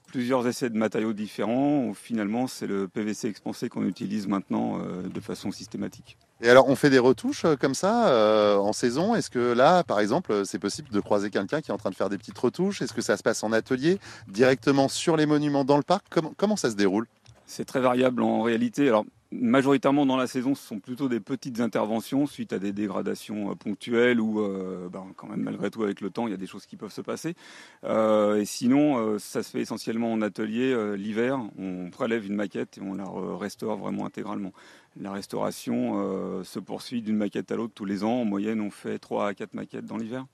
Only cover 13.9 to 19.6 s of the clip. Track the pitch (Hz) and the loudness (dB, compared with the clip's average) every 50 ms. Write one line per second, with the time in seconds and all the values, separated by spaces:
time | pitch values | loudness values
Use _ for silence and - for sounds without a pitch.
13.9 | 190 202 - - - - - 101 95 104 127 127 135 127 - 143 135 139 135 131 | 0 0 -2 -10 -18 -18 -18 -6 2 4 6 6 6 4 4 4 4 4 4 2
14.9 | - - - 175 160 156 151 151 151 147 147 147 143 139 139 131 143 147 139 - | 0 0 0 2 2 4 4 4 4 2 2 2 2 2 4 4 4 4 4 2
15.9 | 180 202 - _ - 170 160 147 - - 196 208 214 185 - 127 110 98 101 95 | 0 0 -2 _ -2 -2 -2 -2 -2 -2 0 0 2 2 0 0 2 2 4 4
16.9 | 92 107 117 - _ _ _ - - _ _ - - - 120 - - 139 127 127 | 4 2 0 -2 _ _ _ -20 -20 _ _ -14 -10 -10 -8 -4 0 2 4 4
17.9 | 123 127 127 127 127 117 113 113 113 110 110 120 117 113 120 120 - 135 143 139 | 4 4 4 4 4 2 2 2 2 2 2 2 2 2 0 0 2 2 4 6
18.9 | 113 107 107 - - _ _ _ - 92 123 113 120 139 | 6 4 4 0 -6 _ _ _ -6 -2 2 4 4 4